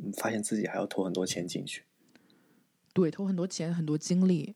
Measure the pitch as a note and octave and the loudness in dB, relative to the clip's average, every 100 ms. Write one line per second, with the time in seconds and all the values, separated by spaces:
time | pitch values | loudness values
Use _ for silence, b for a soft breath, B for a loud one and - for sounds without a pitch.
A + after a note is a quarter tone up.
0 | G#2 G2+ A2 A2 G#2+ G#2+ G2+ F#2+ G2+ - | -8 -4 -2 -2 -2 -2 -2 -2 -2 -2
1 | F#2 E2+ F#2 F2 F2 F2+ - - - _ | 0 0 0 -2 -4 -4 -6 -10 -14 _
2 | _ b b b b b b _ _ - | _ b b b b b b _ _ 2
3 | D#3+ F3 G3 F3+ F#3 - E3 F3 D#3 D3+ | 2 2 -2 0 -2 -2 -2 -2 0 0
4 | - F3+ F#3 E3+ C#3+ | 2 4 6 4 0